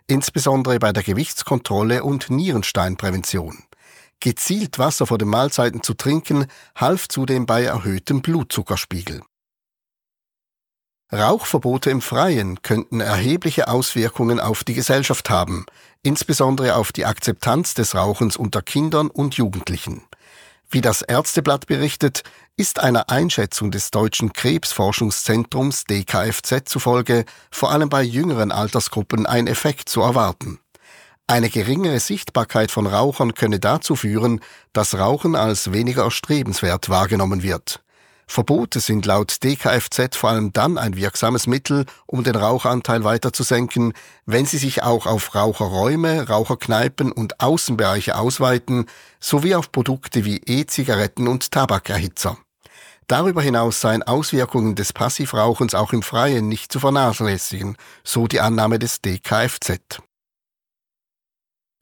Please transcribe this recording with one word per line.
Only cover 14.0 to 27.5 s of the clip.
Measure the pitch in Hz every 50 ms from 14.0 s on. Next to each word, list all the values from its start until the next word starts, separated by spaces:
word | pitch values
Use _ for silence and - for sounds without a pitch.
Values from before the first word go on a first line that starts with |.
| 110 113 - - 127 113 120 117
auf | - 110 110 - -
die | - 120
Gesellschaft | 123 123 - 131 135 131 - 131 - - -
haben, | 113 90 90 87 90 85 90 - _ - - - _ _ _
insbesondere | 143 143 - - - 156 - 143 131 135 135 135 123 90
auf | 120 107 - -
die | - -
Akzeptanz | - 110 - - - 101 - - 117 117 151 175 - -
des | - 113 - -
Rauchens | 92 90 101 101 - 123 110 -
unter | - 120 101 - 104 92
Kindern | - - 143 151 160 156 151 151 147
und | - - 143 143 131
Jugendlichen. | - 127 101 95 95 - - 92 87 - - 80 - - _ - _ _ - - - - - _ _ _ _
Wie | - 127
das | 117 120 104 - -
Ärzteblatt | - 120 131 156 - - 175 147 - 139 139 -
berichtet, | - 151 135 143 147 - - 156 139 135 - - - - - - _ _
ist | - 202 - - -
einer | - 135 120 117 107 -
Einschätzung | 127 131 160 175 - - 107 95 - - 107 104 95
des | 101 - -
Deutschen | - 110 107 110 - - 113 104 -
Krebsforschungszentrums | - - - 156 165 - - - - 98 98 104 - 117 107 101 - - - 110 113 117 - - 135 131 143 135 - -
D | - 104 101 95
K | - - 98 98
F | 110 - - -
Z | - 131 131 135 -
zufolge | - 135 - 123 123 123 120 - 123 117 113 - - - - _